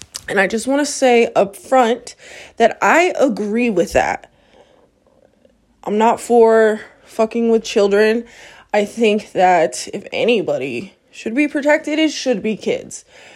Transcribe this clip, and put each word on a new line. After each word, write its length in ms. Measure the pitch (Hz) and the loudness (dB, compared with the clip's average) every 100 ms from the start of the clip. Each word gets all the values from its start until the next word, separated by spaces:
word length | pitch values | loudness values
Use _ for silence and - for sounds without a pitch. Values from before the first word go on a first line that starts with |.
| - - - | -20 -16 -6
And 120 | 196 | -2
I 80 | 190 | -2
just 200 | 220 254 | -2 -2
wanna 180 | 277 285 | -2 -2
say 460 | - 254 240 233 151 | 0 2 2 2 0
up 200 | 196 - | -2 -4
front 600 | - 262 226 240 - - - - - - | -2 2 2 0 -8 -20 -20 -20 -10 -2
that 200 | 233 - | -2 0
I 320 | 196 294 359 - | 2 2 2 0
agree 520 | 277 196 208 226 240 | -2 -2 -4 -2 -2
with 240 | 180 - | -2 0
that. 380 | 127 73 - - _ _ _ _ _ _ _ _ _ _ _ _ _ _ _ | 0 -2 -4 -10 _ _ _ _ _ _ _ _ _ _ _ _ _ _ _
I'm 140 | - 208 | -4 0
not 220 | 226 - | 2 0
for 640 | - 233 226 220 220 214 - _ | 2 4 6 6 2 0 -8 _
fucking 460 | _ - 220 233 233 | _ -4 -2 0 0
with 140 | 226 | 0
children. 640 | - 220 202 202 220 233 233 - - - _ | 0 0 2 2 2 0 -6 -16 -20 -20 _
I 120 | 208 208 | -2 -2
think 460 | 226 226 208 - | 0 0 0 -2
that 560 | - 185 180 165 - - | 0 4 4 2 -4 -12
if 120 | 202 - | -12 -10
anybody 800 | - 196 233 160 143 139 117 98 _ _ | -4 0 0 -2 -4 -6 -8 -12 _ _
should 240 | - 226 | -14 -8
be 140 | 233 294 | -2 -2
protected, 500 | 302 277 294 294 302 | -2 0 0 0 -2
it 140 | 311 | -2
should 320 | - 262 214 | -2 -4 -2
be 120 | 214 220 | -4 -6
kids. 480 | 214 - - - - - - | -6 -6 -8 -20 -20 -20 -20